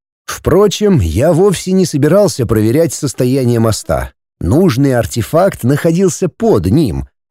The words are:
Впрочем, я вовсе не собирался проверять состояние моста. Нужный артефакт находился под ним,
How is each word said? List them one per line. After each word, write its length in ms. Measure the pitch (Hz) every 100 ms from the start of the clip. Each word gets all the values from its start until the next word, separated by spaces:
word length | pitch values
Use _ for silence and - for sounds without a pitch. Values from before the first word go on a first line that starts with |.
| _ _ -
Впрочем, 760 | - - 170 208 - 208 175
я 320 | 82 78 151
вовсе 400 | 160 202 175 -
не 140 | 190 185
собирался 600 | 147 147 190 196 - 120
проверять 480 | 110 107 127 160
состояние 680 | - 143 - 127 135 123 120
моста. 520 | 113 107 - 71 62 - _ -
Нужный 560 | 80 131 190 117 139 123
артефакт 680 | 110 - 107 160 196 -
находился 680 | 117 143 170 165 196 - 185
под 380 | - 226 131 85
ним, 400 | 131 139 67 69 _ _